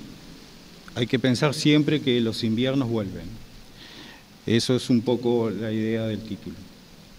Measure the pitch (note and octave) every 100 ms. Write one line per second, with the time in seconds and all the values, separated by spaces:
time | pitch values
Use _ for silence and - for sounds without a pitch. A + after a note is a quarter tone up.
0 | - - - - - - - - - -
1 | A#2+ B2+ C3 A#2+ D3+ B2+ D3+ D3+ D3 D3+
2 | B2+ A#2+ A2+ - A#2 A2 B2+ C3+ A#2+ A2+
3 | G2 F2+ E2+ A2 - - - - - -
4 | - - - - - A2+ - B2 - A#2+
5 | A#2 A#2+ A#2+ A#2+ A2+ F#2+ A2 A2 A2 A2+
6 | A2+ G#2 - - - E2+ - - - -
7 | -